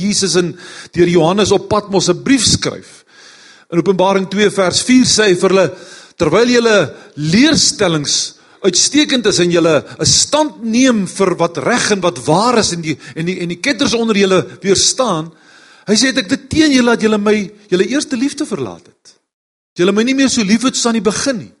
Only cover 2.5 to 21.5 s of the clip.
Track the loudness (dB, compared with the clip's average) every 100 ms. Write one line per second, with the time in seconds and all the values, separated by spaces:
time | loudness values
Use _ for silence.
2.5 | -2 -2 -8 -14 -20 _ -20 -20 -20 -20
3.5 | -20 _ -4 -2 0 0 0 -2 0 0
4.5 | 0 0 0 2 2 4 2 2 2 2
5.5 | 2 2 -2 -18 -20 -16 -4 0 2 4
6.5 | 2 4 2 2 -4 -18 -8 0 4 4
7.5 | 4 0 0 0 0 -2 -4 -6 -12 _
8.5 | _ -2 0 0 2 0 0 0 0 2
9.5 | 2 2 2 -2 -4 0 0 0 0 0
10.5 | -4 -4 2 2 2 -2 -2 -2 0 -2
11.5 | -2 -2 -2 0 -2 -2 -2 0 2 2
12.5 | 2 0 -4 -6 -8 -10 -8 -6 -4 -6
13.5 | -4 -4 -2 -2 -2 0 0 2 2 0
14.5 | -4 -2 0 0 -2 -2 -4 -6 -14 _
15.5 | -20 -20 -12 -2 0 0 -2 -4 -4 -2
16.5 | 0 2 4 2 2 0 0 0 0 -2
17.5 | -12 -4 -2 0 -2 -4 -4 -4 -4 -6
18.5 | -6 -8 -12 -20 _ _ _ _ _ _
19.5 | _ _ -2 0 2 0 2 0 0 0
20.5 | 0 0 -2 -2 0 -2 -2 -2 -4 -8